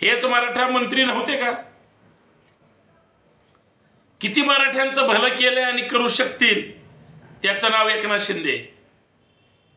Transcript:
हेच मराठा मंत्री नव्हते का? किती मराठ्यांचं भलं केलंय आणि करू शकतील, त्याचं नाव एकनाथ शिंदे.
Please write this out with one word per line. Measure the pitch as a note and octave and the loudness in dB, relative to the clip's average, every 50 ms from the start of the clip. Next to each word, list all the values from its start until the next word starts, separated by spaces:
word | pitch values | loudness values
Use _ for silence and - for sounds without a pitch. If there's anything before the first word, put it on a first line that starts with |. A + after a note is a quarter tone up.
हेच | - G3+ A#3+ A#3+ B3 | 0 0 0 2 0
मराठा | B3+ B3+ A#3+ A#3+ A#3+ A#3+ B3 B3+ B3+ | 0 2 0 0 0 0 0 0 0
मंत्री | B3+ B3+ B3 G#3 B3+ B3+ C4 | 0 0 -2 0 0 0 2
नव्हते | B3+ A3+ A#3 B3+ D4 C#4+ | 2 0 -2 -2 -4 -4
का? | B3+ B3 A#3+ A#3 - - - - _ _ _ _ _ _ _ _ _ _ _ _ _ _ _ _ _ _ _ _ _ _ _ _ _ _ _ _ _ _ _ _ _ _ _ _ _ _ _ _ _ _ _ _ _ _ _ _ - | -2 -2 -4 -4 -6 -10 -16 -20 _ _ _ _ _ _ _ _ _ _ _ _ _ _ _ _ _ _ _ _ _ _ _ _ _ _ _ _ _ _ _ _ _ _ _ _ _ _ _ _ _ _ _ _ _ _ _ _ -8
किती | - G#3 G3+ D4 C#4+ | -8 -4 0 0 2
मराठ्यांचं | C#4+ C#4 C4+ C4+ C4+ C4 C4 C4+ C4+ C4+ C#4 C4 | 2 2 2 2 0 0 0 -2 0 0 0 2
भलं | A3+ G#3 G#3+ A#3+ B3 | 2 2 2 2 0
केलंय | B3 B3+ B3 B3+ B3+ B3+ B3+ | 0 2 2 2 2 2 0
आणि | B3 A#3+ B3 A#3+ | -2 -2 -4 -4
करू | A#3+ A#3+ A#3+ A#3+ A#3+ | -2 -2 0 0 0
शकतील, | A#3 - C4 B3+ - - B3 A3+ G#3 - - - - - - - - - - - - - - - - - - | 0 0 0 -2 0 2 2 2 2 2 -2 -6 -12 -20 -20 -20 -20 -20 -20 -20 -20 -20 -20 -20 -12 -6 -4
त्याचं | F#3+ G3 G3 - A3 | -2 -2 0 0 2
नाव | A3 A3 G#3+ G#3+ | 2 2 2 2
एकनाथ | G#3+ G#3+ G#3 G#3 G#3 G3+ | 0 -2 -2 -2 -2 -2
शिंदे. | G3+ - F#3+ E3+ D#3+ C#3+ B2 A#2 A#2 - - - _ _ _ _ _ _ _ _ _ _ _ _ _ _ _ _ _ _ _ | -2 -2 -4 -4 -2 -4 -4 -4 -6 -12 -20 -20 _ _ _ _ _ _ _ _ _ _ _ _ _ _ _ _ _ _ _